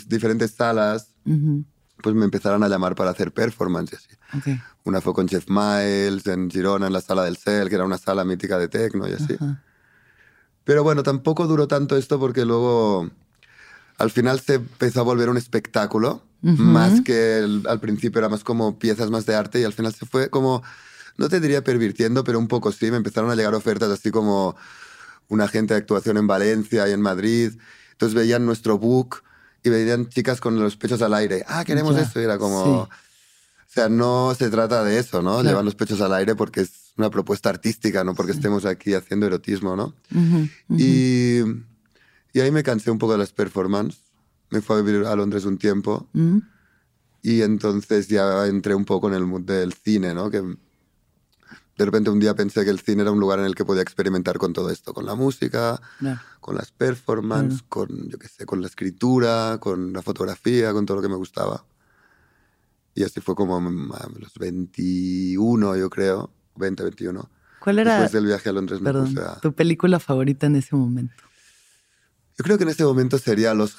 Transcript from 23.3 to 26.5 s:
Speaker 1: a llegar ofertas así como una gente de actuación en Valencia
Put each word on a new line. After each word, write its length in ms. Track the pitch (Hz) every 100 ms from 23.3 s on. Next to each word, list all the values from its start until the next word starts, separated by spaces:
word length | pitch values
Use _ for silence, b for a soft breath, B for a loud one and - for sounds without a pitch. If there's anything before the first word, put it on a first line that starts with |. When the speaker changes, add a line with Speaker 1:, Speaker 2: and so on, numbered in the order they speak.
Speaker 1:
a 40 | 117
llegar 200 | 107 107
ofertas 360 | 113 101 110
así 200 | 101 113
como 460 | 110 107 98 95 - B B B B B B -
una 200 | 107 101
gente 260 | 110 107 107
de 60 |
actuación 360 | 104 101 113 107
en 100 | 104
Valencia 640 | 95 104